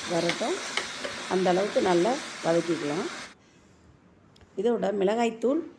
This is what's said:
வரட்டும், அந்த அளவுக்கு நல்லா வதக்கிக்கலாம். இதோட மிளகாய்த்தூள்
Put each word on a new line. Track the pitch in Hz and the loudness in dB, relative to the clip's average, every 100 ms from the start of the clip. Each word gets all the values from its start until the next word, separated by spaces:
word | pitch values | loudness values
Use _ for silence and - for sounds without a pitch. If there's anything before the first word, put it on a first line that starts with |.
| - | -2
வரட்டும், | 170 170 - 233 381 - - - - - - - | 0 0 0 -2 -4 -4 -6 -8 -8 -8 -8 -2
அந்த | 185 185 | 2 4
அளவுக்கு | 180 208 262 202 | 4 2 2 4
நல்லா | 175 185 285 - - | 4 4 0 -4 -4
வதக்கிக்கலாம். | 165 170 165 160 147 156 302 - - - _ _ _ - - - _ _ _ - - - | 2 2 2 -2 -2 -4 -4 -8 -14 -20 _ _ _ -20 -20 -20 _ _ _ -20 -14 -2
இதோட | 220 226 190 202 | 0 0 0 2
மிளகாய்த்தூள் | 190 226 233 226 233 311 - | 2 2 0 0 0 0 -2